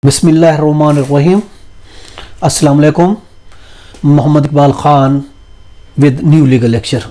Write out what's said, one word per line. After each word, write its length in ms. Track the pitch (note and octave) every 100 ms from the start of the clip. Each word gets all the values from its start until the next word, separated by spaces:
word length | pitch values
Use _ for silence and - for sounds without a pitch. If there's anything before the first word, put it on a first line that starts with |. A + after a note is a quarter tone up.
बिस्मिल्लाहिर्रहमानिर्रहीम। 1400 | C#3 - E3+ D#3+ E3 D3+ D3+ D3+ D3+ D3 C3+ C#3+ D3+ F#3+ G3+ - - - - - - - - -
अस्सलाम 360 | D#3 - D3+ C#3+
वालेकुम। 380 | D3+ D3+ F3 G#3 - - - - - - - -
मोहम्मद 400 | D3 D3 D3 D3+
इकबाल 280 | C#3+ C#3+ C#3+
खान 520 | C3+ D3+ C#3+ C3+ C#3 C#3 - - - - - - -
with 180 | C#3+ C3+
new 240 | E3+ D#3
legal 260 | C#3 B2+ A#2
lecture। 340 | A2+ - B2+ -